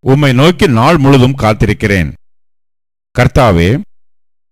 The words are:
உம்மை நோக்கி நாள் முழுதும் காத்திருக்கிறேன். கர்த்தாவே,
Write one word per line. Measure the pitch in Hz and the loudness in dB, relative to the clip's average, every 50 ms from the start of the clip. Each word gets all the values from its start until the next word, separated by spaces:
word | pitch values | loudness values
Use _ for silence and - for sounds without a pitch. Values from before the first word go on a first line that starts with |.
உம்மை | _ 120 131 143 151 139 127 | _ 0 0 0 2 0 2
நோக்கி | 120 139 170 180 - - 180 | 2 2 0 0 0 0 0
நாள் | 123 113 117 143 175 160 | 0 2 2 2 0 2
முழுதும் | 135 139 139 135 120 127 135 135 | 2 2 2 2 2 0 0 -2
காத்திருக்கிறேன். | 117 107 110 104 - 104 104 - - 107 101 95 82 71 - - _ _ _ _ _ _ _ _ _ _ _ _ _ _ _ _ _ _ _ - | -2 -2 -2 0 -2 -4 -4 -4 -2 -2 -2 -2 -2 -4 -8 -14 _ _ _ _ _ _ _ _ _ _ _ _ _ _ _ _ _ _ _ -4
கர்த்தாவே, | 123 - - 156 131 117 95 85 85 90 117 156 208 - - _ _ _ _ _ _ _ _ _ _ _ | -4 -2 0 0 0 0 0 0 0 -2 -2 -4 -6 -12 -20 _ _ _ _ _ _ _ _ _ _ _